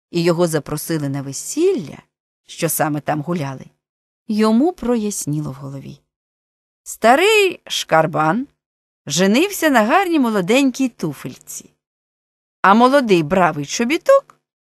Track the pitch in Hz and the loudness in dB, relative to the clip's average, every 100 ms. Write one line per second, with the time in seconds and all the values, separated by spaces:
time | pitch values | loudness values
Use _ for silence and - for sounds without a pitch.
0 | _ 170 170 165 175 156 - 151 - 165 | _ -2 0 2 2 0 -4 -10 -6 -4
1 | 139 139 139 135 - 294 359 349 156 - | -4 -6 -8 -12 -10 -2 0 0 -6 -14
2 | - _ _ _ _ - 160 - 151 147 | -20 _ _ _ _ -6 -4 -2 -2 -4
3 | 151 151 147 175 139 131 - _ _ _ | -4 -6 -4 -6 -6 -10 -18 _ _ _
4 | _ _ - 208 214 226 320 359 233 240 | _ _ -8 0 2 4 2 -2 -4 -2
5 | 208 - - 151 147 131 139 139 131 139 | -2 -6 -6 -6 -6 -10 -14 -16 -18 -20
6 | _ _ _ _ _ _ _ _ - - | _ _ _ _ _ _ _ _ -20 -2
7 | 220 269 392 440 381 - - - - 160 | 2 4 4 4 2 -2 -10 -10 0 2
8 | 160 151 156 208 285 _ _ _ _ _ | 2 0 0 0 -4 _ _ _ _ _
9 | - 147 196 233 392 392 320 254 214 339 | -8 0 2 2 0 0 2 2 2 2
10 | 381 320 240 214 175 254 269 240 262 - | 2 0 0 0 0 2 2 0 -6 -4
11 | 165 139 139 120 _ - - _ _ _ | -8 -8 -14 -16 _ -20 -20 _ _ _
12 | _ _ _ _ _ _ 180 220 247 285 | _ _ _ _ _ _ 4 6 6 4
13 | 233 175 147 190 170 151 143 - 240 330 | 4 2 2 2 2 0 -8 -4 -2 -2
14 | - 554 - _ _ _ | 4 2 2 _ _ _